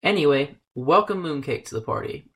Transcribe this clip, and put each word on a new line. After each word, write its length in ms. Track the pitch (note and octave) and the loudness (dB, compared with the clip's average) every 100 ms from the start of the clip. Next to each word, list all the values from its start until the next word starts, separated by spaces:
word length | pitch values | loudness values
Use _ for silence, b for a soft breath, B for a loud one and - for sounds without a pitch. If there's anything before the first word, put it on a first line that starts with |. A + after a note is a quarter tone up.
Anyway, 560 | - G3+ D3 C#3 C#3+ - _ | 2 2 4 4 0 -6 _
welcome 480 | - B2+ F3+ G3+ F#3+ | -8 4 4 4 -4
Mooncake 440 | E3+ D3 C3+ A#2 - | -4 -6 -6 -8 -6
to 100 | A2 | -10
the 60 | |
party. 500 | A2+ - - - _ | -6 -6 -6 -12 _